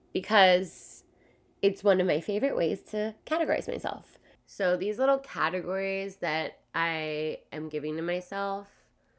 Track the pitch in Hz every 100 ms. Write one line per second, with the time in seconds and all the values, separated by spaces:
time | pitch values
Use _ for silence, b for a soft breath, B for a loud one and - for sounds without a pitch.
0 | _ 190 - 208 185 185 185 - - -
1 | - b b b b - 202 - 202 185
2 | 180 156 190 202 277 - 165 190 - 214
3 | 220 - - 320 262 - - - - -
4 | - - b b - - 185 180 196 208
5 | 269 269 269 175 160 180 180 190 196 196
6 | 196 185 170 156 160 - _ 165 165 160
7 | 156 151 156 - - 160 156 151 151 156
8 | 170 180 185 196 196 196 196 _ _ _
9 | b